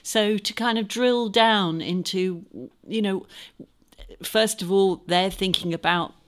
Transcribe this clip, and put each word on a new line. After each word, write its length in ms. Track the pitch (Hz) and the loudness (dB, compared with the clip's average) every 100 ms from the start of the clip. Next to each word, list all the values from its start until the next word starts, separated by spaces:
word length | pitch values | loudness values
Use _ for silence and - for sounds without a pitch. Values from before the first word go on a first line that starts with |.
So 340 | - 220 208 208 | -4 0 2 0
to 160 | - | -2
kind 240 | - 240 226 | -4 -2 -2
of 120 | 214 | -2
drill 400 | 226 247 240 226 | 0 2 2 2
down 500 | 226 226 214 180 165 | 4 4 4 2 -2
into, 640 | - 180 165 190 185 175 - - 127 _ - | -2 -4 -2 -2 -2 -4 -10 -16 -18 _ -6
you 160 | 220 | -2
know, 240 | 202 190 - - - - - _ _ - - - | -2 -2 -8 -20 -20 -20 -20 _ _ -20 -20 -14
first 380 | - 220 220 - | -4 0 0 0
of 100 | 175 | 0
all, 300 | 196 190 175 - | 4 4 2 0
they're 240 | 180 190 | 0 0
thinking 420 | - 190 165 180 | 0 -2 -2 -2
about 400 | 165 170 175 165 - | -2 0 0 -2 -10